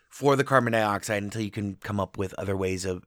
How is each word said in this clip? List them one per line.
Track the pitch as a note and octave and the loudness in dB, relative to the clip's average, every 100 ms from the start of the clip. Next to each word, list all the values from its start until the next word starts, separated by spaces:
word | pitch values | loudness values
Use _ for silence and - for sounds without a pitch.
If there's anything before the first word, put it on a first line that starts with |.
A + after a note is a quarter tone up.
| _ | _
for | - C#3 C3+ | 0 4 4
the | |
carbon | C3+ C3 A#2 | 4 4 4
dioxide | A2+ G#2+ G2+ - G#2 | 2 2 0 -2 -2
until | G2+ A2+ | -2 -4
you | G#2 | -6
can | G#2+ G2+ F#2+ | -4 -6 -6
come | - G#2 | -4 -2
up | F#2 - | -2 -4
with | F#2+ | -6
other | - G2 | -4 -4
ways | G2 F#2+ F#2 | 0 0 -2
of | F#2+ F2+ | -4 -6